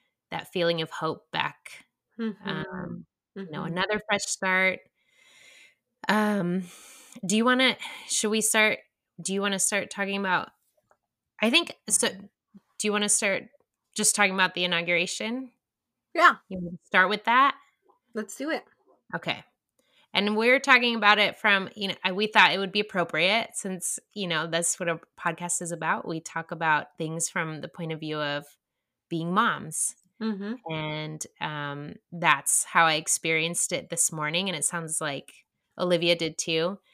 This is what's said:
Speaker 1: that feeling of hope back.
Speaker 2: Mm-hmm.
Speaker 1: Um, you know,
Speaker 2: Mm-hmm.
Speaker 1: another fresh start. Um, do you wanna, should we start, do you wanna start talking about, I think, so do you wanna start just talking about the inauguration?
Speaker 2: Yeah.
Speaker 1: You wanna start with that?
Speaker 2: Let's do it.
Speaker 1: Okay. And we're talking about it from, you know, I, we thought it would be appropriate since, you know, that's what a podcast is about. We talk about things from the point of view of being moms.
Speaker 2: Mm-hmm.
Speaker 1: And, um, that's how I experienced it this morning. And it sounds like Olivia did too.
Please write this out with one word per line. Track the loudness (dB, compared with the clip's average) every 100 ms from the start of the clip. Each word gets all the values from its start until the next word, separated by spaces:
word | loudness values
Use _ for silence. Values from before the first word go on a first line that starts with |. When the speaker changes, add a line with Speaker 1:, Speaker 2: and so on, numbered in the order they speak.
| _ _ _
Speaker 1:
that | -12 -6
feeling | 0 0 0
of | -4
hope | -4 -6 -6 _
back. | -4 -4 -6 -20 -20 _ _ _ -8
Speaker 2:
Mm-hmm. | -8 -8 -8
Speaker 1:
Um, | -8 -8 -10 -10 -12 -16 _ _ -14
you | -12
know, | -8
Speaker 2:
Mm-hmm. | -6 -4
Speaker 1:
another | -2 -2 -2
fresh | -2
start. | -2 -4 0 2 2 0 -8 _ _ _ _ _ -20 -20 -20 _ _ _ 0
Um, | 2 2 0 -2 -4 -6 -14 -20 -20 -20 -10 -2
do | 2
you | 4
wanna, | 4 2 0 -6 -12 -6
should | -2 0
we | 0
start, | 2 4 4 2 -6 _ _ -12
do | -4
you | -2
wanna | 0 0
start | 0 -2 -4
talking | -6 -4 -2
about, | 0 -2 -2 _ _ _ _ _ _ _ _ -2
I | 2
think, | 2 0 -6 2
so | 4 4
do | 0 -14 _ _ -20 _ -4 -2
you |
wanna | 0 2
start | 2 2 0 -4 _ _ _ _ 0
just | 2 4
talking | 4
about | 4 0
the | 0
inauguration? | 0 0 2 0 0 -4 -4 -6 -8 _ _ _ _ _ _
Speaker 2:
Yeah. | 4 6 4 -4
Speaker 1:
You | -10
wanna | -8 -10 _
start | 4 4
with | 2 2
that? | 4 4 2 _ _ _ _ _
Speaker 2:
Let's | -10 -8 -8
do | -6
it. | -6 -8 _ _ _ _ -8
Speaker 1:
Okay. | -6 -8 -12 _ _ _ _ _ _
And | -2 0 2
we're | 4 4
talking | 6 4 4 2
about | 4 6
it | 4 2
from, | 2 2 0
you | -6 -6
know, | -4
I, | -4
we | -2 2
thought | 6 6
it | 4
would | -2
be | -2
appropriate | -2 -2 -2 2 2 2 -2
since, | -8 -8 -6 -6 -8 -10
you | -6 -2
know, | -2 -2
that's | -2 -2 -2
what | -2
a | -4 -8 -6
podcast | -6 -4 -4 -4
is | -6
about. | -4 -2 -2 -4
We | -8
talk | -6 -8 -8
about | -2 2 2 0 -6
things | -6 -4 -4
from | -2 -2 -4
the | -10
point | -8 -8
of | -6
view | -6 -4
of | -2 -4 -8 _ _ _ _ _ _
being | -4 0
moms. | 2 2 0 -6 -6 -6 -6 _ -6
Speaker 2:
Mm-hmm. | -6 -4 -6 -10 -8
Speaker 1:
And, | -6 -6 -6 -8 -10 -14 -10
um, | -8 -6 -8 -8 -12 -16 _
that's | 0 4 4 2 -2 2
how | 4 4
I | 4
experienced | 0 -2 0 0 0 -2 -2
it | -4 -4
this | -2 -2
morning. | -2 -4 -2 -2
And | -2
it | -4
sounds | -4 -6 -4
like | -4 -6 -10 -20 _ _ _ -4
Olivia | 0 2 2 2
did | 0 -4
too. | -2 -2 -2 -4 _